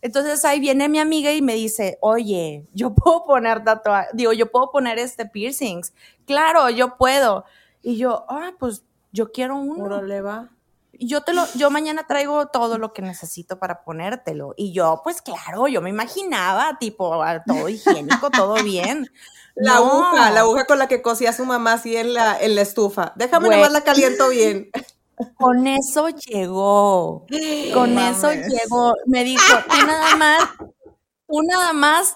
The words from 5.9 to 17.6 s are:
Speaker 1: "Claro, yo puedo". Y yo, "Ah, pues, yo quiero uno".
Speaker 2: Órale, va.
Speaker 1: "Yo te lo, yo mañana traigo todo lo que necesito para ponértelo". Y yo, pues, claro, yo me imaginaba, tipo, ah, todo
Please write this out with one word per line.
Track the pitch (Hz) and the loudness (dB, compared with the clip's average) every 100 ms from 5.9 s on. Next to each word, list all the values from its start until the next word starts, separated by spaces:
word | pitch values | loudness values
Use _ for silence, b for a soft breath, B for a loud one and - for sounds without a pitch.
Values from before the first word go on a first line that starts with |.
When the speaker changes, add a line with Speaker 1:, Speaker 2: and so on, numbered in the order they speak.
| b b b - | b b b -4
Speaker 1:
"Claro, | 277 320 330 262 | 0 4 4 4
yo | 233 254 254 | 2 -2 2
puedo". | 254 269 254 196 - b b b | 2 4 2 0 -6 b b b
Y | 233 226 | -8 -4
yo, | 247 233 - | -2 -4 -6
"Ah, | 277 349 370 | -12 -12 -10
pues, | 254 208 _ _ _ | -10 -10 _ _ _
yo | 190 220 | -8 -8
quiero | 233 254 277 | -6 -8 -6
uno". | 277 294 | -8 -8
Speaker 2:
Órale, | 202 202 196 196 | -8 -8 -8 -10
va. | 196 214 240 _ _ _ _ _ | -10 -12 -16 _ _ _ _ _
Speaker 1:
"Yo | 240 294 | -6 -6
te | 294 | -2
lo, | 349 339 | -2 -2
yo | 247 285 | 0 0
mañana | 285 311 311 311 | 0 -4 -6 -4
traigo | 285 285 294 285 | -4 -2 -4 -4
todo | 254 233 226 | -2 -2 -4
lo | 220 | -8
que | 220 | -10
necesito | 190 175 165 - 170 185 | -12 -12 -14 -16 -14 -10
para | 185 175 | -8 -10
ponértelo". | - 160 180 247 175 151 143 - | -12 -10 -8 -8 -10 -10 -12 -8
Y | 202 | -6
yo, | 180 165 160 | 0 0 0
pues, | 311 339 | -4 -10
claro, | - 170 - 180 269 | -12 -14 -12 -2 0
yo | 233 | 0
me | 175 | -4
imaginaba, | 208 240 381 392 247 180 196 294 285 | -6 -6 -6 -4 -2 0 0 -2 -4
tipo, | 226 - 185 165 | -10 -6 -4 -2
ah, | 156 165 165 | -2 -4 -2
todo | 254 | -2